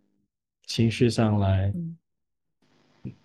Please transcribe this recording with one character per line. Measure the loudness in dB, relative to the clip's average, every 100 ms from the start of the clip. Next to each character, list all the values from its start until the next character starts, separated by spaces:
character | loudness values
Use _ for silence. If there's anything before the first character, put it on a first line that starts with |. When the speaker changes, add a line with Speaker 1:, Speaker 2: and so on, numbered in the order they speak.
| _ _ _ _ _ _ -8
Speaker 1:
情 | 0 0
绪 | 2 2
上 | 2 0 2
来。 | 2 2 0
Speaker 2:
嗯。 | -4 -8 -12 _ _ _ _ _ _ _ _ _ _ -18 -18